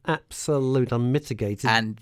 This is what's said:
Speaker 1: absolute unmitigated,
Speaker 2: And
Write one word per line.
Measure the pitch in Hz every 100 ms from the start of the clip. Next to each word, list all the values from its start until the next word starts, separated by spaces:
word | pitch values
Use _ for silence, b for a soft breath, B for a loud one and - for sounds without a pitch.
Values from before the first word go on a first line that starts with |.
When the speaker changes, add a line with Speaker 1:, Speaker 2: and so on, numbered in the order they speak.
| -
Speaker 1:
absolute | 156 - - - 143 131 131 123
unmitigated, | 120 123 143 147 113 104 104 135
Speaker 2:
And | 113 110 107